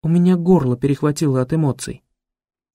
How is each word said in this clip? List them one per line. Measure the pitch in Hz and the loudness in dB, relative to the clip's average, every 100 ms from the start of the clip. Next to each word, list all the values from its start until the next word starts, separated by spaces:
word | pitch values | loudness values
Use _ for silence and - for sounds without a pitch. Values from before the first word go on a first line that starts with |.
У | 160 | 0
меня | 170 175 180 | 2 2 2
горло | 175 180 131 123 | 2 2 2 -2
перехватило | 143 139 151 147 151 131 | -2 -2 -2 -2 -2 -2
от | 127 | -2
эмоций. | 160 151 120 - - _ _ _ _ _ _ _ | -2 -2 -4 -10 -14 _ _ _ _ _ _ _